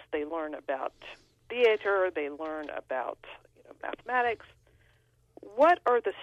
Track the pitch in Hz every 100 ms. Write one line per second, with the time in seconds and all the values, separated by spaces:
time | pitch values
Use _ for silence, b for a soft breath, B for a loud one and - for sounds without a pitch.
0 | - 156 147 165 156 147 - 135 - -
1 | - - _ _ _ 240 240 214 202 196
2 | 185 175 147 147 160 156 151 - - 131
3 | 117 - - - _ _ - - - -
4 | - 247 240 220 - - _ _ _ _
5 | _ _ _ - 202 208 302 349 - 240
6 | - -